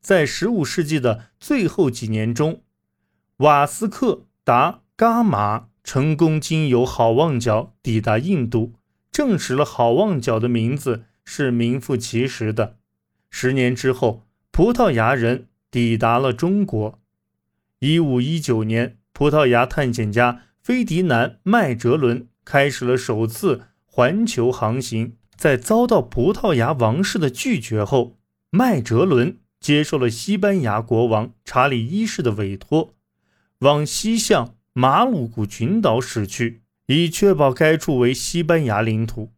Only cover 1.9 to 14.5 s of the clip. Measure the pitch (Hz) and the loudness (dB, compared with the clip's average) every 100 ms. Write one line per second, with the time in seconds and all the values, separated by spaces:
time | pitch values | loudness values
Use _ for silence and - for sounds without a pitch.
1.9 | 117 110 110 110 120 151 165 _ _ _ | -2 -4 -2 -2 0 -2 -2 _ _ _
2.9 | _ _ _ _ _ 143 143 143 - 220 | _ _ _ _ _ 4 4 2 -2 -8
3.9 | - 247 - _ _ - 120 151 - _ | -2 -2 -2 _ _ 0 2 2 -2 _
4.9 | _ 226 233 226 110 104 110 - _ - | _ 2 2 2 2 0 -2 -8 _ -6
5.9 | 135 147 151 160 156 151 160 151 123 127 | -2 0 2 2 2 -2 -2 2 2 0
6.9 | - 117 117 165 127 117 107 - _ - | 2 2 4 2 0 0 -2 -2 _ -2
7.9 | 110 107 110 156 185 117 117 113 - _ | -2 0 -2 0 -2 0 -2 -4 -8 _
8.9 | _ _ - 285 185 - 127 147 - 120 | _ _ -2 0 0 0 -2 -2 0 2
9.9 | 120 214 165 117 113 120 120 113 143 131 | 2 2 0 -2 0 0 0 0 -2 -4
10.9 | 113 - _ - - 139 120 117 127 - | -6 -8 _ -20 -4 -2 0 0 -2 -2
11.9 | 127 117 113 131 - 110 107 107 - _ | -4 -2 -4 -4 -4 -6 -4 -6 -8 _
12.9 | _ _ _ _ - 127 135 123 120 131 | _ _ _ _ -4 -2 0 0 0 -2
13.9 | 123 123 104 _ _ _ | 0 -2 -2 _ _ _